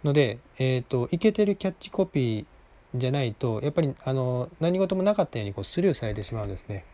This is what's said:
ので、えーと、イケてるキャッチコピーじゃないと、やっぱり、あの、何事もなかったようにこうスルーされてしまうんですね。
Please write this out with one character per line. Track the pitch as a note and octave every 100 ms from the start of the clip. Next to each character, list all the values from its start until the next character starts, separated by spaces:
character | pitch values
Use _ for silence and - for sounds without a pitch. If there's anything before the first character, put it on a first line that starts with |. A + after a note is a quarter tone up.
の | D3+
で、 | C#3+ B2+ A2 - -
え | C3 B2+
ー |
と、 | B2 C3 B2
イ | E3+
ケ | A3
て | G#3 G3+
る | F#3+
キ | F#3+
ャ |
ッ | E3+
チ | -
コ | - F#3
ピ | D3 B2 A2
ー | - - - - _ B2+
じ | B2+
ゃ |
な | C#3+
い | B2+
と、 | G#2+ B2 A2
や | C#3
っ |
ぱ | D3
り、 | D3+ C3
あ | -
の、 | C3 B2+ B2 B2+ -
何 | D#3+ F#3
事 | F#3+ F#3+
も |
な | F#3+
か | G#3
っ | F#3+
た | A#2
よ | G2+
う |
に |
こ | G2
う |
ス | G2+ -
ル | F#3
ー |
さ | C3+ A2+
れ | G#2+
て |
し | G#2
ま | A2+
う | G2+
ん |
で | F#2+
す | -
ね。 | G2+ -